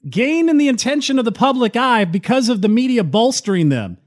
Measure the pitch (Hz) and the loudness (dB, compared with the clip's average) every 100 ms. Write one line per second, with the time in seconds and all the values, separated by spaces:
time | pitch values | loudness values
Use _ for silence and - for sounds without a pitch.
0 | 143 151 262 330 330 294 285 240 240 294 | -6 -2 0 0 2 2 2 0 -2 -4
1 | 269 269 233 - 254 254 233 233 254 233 | -2 -2 -2 0 0 2 -2 0 0 0
2 | 190 175 - 254 233 226 214 220 254 240 | 0 -2 -2 0 0 0 0 0 0 0
3 | 170 208 240 - - 190 156 131 98 87 | 0 2 0 0 -2 0 2 0 -4 -12